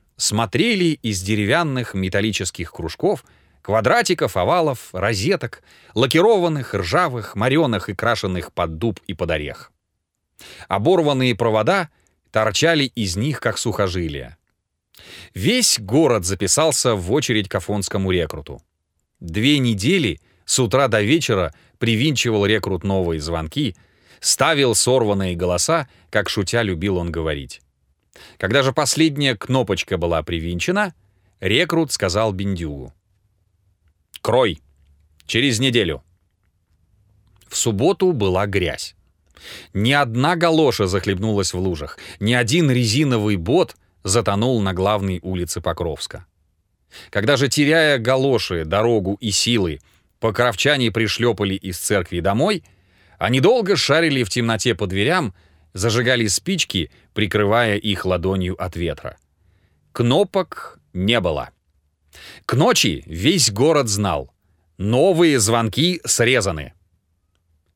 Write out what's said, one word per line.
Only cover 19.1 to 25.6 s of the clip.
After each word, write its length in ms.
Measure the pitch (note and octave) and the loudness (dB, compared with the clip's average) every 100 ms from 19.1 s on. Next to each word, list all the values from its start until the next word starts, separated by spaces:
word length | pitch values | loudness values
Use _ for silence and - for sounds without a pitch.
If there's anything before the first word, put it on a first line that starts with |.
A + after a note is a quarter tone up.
| - | -16
Две 380 | E2 F2 B2+ D3 | -8 0 2 4
недели — 600 | B2 G#2 A2+ F#3+ A2+ D2+ _ _ - | 2 0 2 2 0 -4 _ _ -4
с 120 | - | 0
утра 300 | A#2 C3 C3+ | 2 2 2
до 120 | G#2+ | 2
вечера 540 | G#2 D#3+ - G2+ E2 - _ - | 2 2 2 0 -2 -6 _ -4
привинчивал 680 | A#2 A2 D3+ C#3 B2 G#2+ | 0 2 0 0 0 2
рекрут 380 | G2+ G#2+ G2+ F#2 | 2 2 0 -4
новые 380 | G2 F#2+ F2 D#2+ | -2 0 0 -4
звонки, 560 | D2+ E2 D2+ C#3 C3+ - _ _ _ - | -4 -6 -6 -4 -4 -6 _ _ _ -6
ставил 560 | - - C#3+ D3+ C3 | -2 0 2 2 2
сорванные 640 | G#2+ - C3 G#2+ G2+ F#2+ E2+ | 2 4 4 4 0 -2 -2
голоса, 520 | F2+ F2+ | 0 0